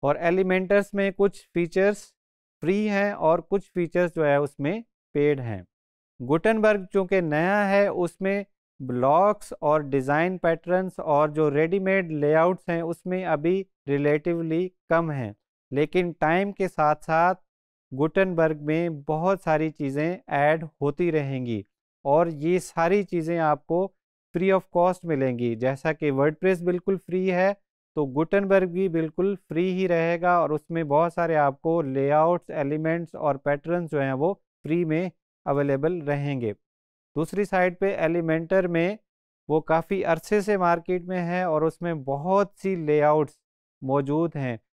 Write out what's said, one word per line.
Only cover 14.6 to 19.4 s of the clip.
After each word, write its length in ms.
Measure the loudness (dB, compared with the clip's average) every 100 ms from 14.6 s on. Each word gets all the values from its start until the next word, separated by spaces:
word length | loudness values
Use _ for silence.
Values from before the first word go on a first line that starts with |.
| -4 _ _
कम 220 | 0 0
हैं, 240 | -4 -6 -10 _ _ _
लेकिन 400 | -2 0 0 -2 -2
टाइम 300 | 0 0 -2
के 160 | -4 -6
साथ 280 | 0 0 0
साथ 320 | 0 2 2 0 _ _ _ _ _
Gutenberg 680 | -4 -2 2 0 2 0 0
में 400 | -2 -2 -2 -6
बहुत 400 | -6 -2 0 -2